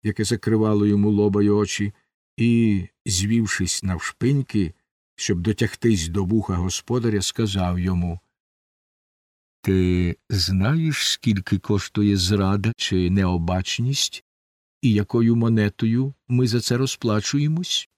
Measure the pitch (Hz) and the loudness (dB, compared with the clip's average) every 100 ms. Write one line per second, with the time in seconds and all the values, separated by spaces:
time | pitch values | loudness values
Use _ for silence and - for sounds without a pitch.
0 | 107 104 107 113 - 110 110 104 104 101 | -4 -2 -2 -2 0 2 2 2 4 4
1 | 104 104 104 101 104 104 101 - 104 - | 4 2 2 2 2 2 0 -2 -4 -6
2 | _ _ _ - 117 117 113 98 90 _ | _ _ _ -2 2 4 4 2 -2 _
3 | - 92 101 117 107 - 90 - 95 87 | -6 -2 0 0 0 -2 -4 -4 -4 -4
4 | - - 123 143 131 107 85 - _ _ | -8 -2 0 0 0 -2 -2 -6 _ _
5 | _ - - 92 90 104 110 - 120 101 | _ -10 -4 -2 -2 0 -2 0 2 2
6 | 82 92 92 110 101 90 90 - - 123 | 0 -4 0 -2 -2 -2 -2 -6 -4 -2
7 | 117 104 - - 110 95 90 90 90 90 | -2 -2 -4 -4 -2 -2 -2 -2 0 -2
8 | 87 85 _ _ _ _ _ _ _ _ | -2 -6 _ _ _ _ _ _ _ _
9 | _ _ _ _ _ _ - 95 90 90 | _ _ _ _ _ _ 0 2 2 2
10 | 87 - _ 101 92 95 104 160 160 139 | 0 -4 _ -2 0 0 0 0 0 -2
11 | - - 123 98 - 98 - 101 - - | -4 -2 0 -2 0 -4 0 -2 -2 0
12 | 104 101 90 101 95 101 98 - - 92 | 2 2 0 0 0 0 -2 -4 -2 0
13 | 90 98 92 90 82 90 92 - 123 139 | 2 2 2 0 -2 -2 -4 -4 -2 -2
14 | - - _ _ _ _ _ _ 123 104 | -4 -6 _ _ _ _ _ _ 2 2
15 | 104 120 117 117 113 113 101 - 113 117 | 2 2 2 2 2 2 0 0 0 0
16 | 135 - _ 123 127 117 - 120 135 - | -2 -8 _ 0 2 0 -2 -2 -2 -2
17 | 117 104 - 143 147 160 180 - - | -2 0 0 -2 0 -2 -4 -6 -6